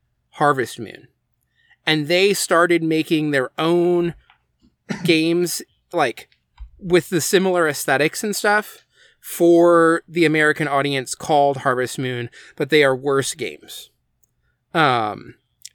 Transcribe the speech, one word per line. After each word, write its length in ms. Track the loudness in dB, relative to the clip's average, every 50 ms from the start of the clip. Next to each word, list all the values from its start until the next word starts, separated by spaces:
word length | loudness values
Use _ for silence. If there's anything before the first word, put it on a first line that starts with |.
| _ _ _ _ _ _ _
Harvest 460 | 0 2 2 2 0 -2 -6 -8 -12
Moon. 300 | -14 -16 -16 -20 -20 _ _ _ _ _ _ _ _ _ _ _ _ _ _ _ _
And 220 | -2 -2 -2 0 0
they 260 | 2 2 2 2 2
started 480 | 0 -2 0 2 4 4 4 2 0 0
making 480 | 0 -2 -2 -2 0 -2 -2 0 0
their 200 | 0 -2 -2 -4 _ -4
own 560 | -2 0 2 2 2 2 0 0 -2 -4 -6 -10 _ _ _ _ _ _ _ _ _
<coughs> 420 | _ _ _ _ -12 -10 -4 0
games, 580 | 0 2 2 2 0 0 0 -2 -4 -6 -8 -12 -14 _ _ _ _ -4
like, 360 | -2 -2 -2 -4 -6 -14 _ _ _ _ _ _ -20 -20 -20 _ _
with 320 | -4 0 2 2 2 0
the 100 | -4 -4
similar 480 | -2 0 0 0 2 2 0 0 0 0
aesthetics 560 | -2 -4 -4 -2 0 0 0 -2 -4 -4 -6
and 100 | -6 -6
stuff 500 | -4 -2 0 0 -2 -2 -6 -12 -20 _ _ _ _ _ _ _ _
for 800 | -18 -12 -4 0 4 4 6 6 6 6 6 6 4 4 2 0 -4 -6
the 160 | -2 0 2
American 420 | 2 2 2 2 2 0 0 -2
audience 480 | -2 -2 -2 -2 -2 -4 -6 -6 -8 -10
called 440 | -10 -4 0 2 2 2 2 0 -2
Harvest 400 | -2 -2 -2 -2 -4 -6 -6 -6
Moon, 320 | -6 -6 -6 -6 -8 -10 -12 -18 -20 -14 -10
but 140 | -8 -4 0
they 120 | 2 4 4
are 140 | 4 2
worse 380 | 0 -2 -2 -2 -2 -2 -4 -6
games. 560 | -8 -10 -10 -10 -14 -18 -20 -20 -20 -20 -20 _ _ _ _ _ _ _ _ _ _ _ _ _ _ _ _ -2
Um, 640 | 0 0 2 0 0 -2 -4 -6 -10 -14 -20 -20 _ _ _ _ _ -20 -12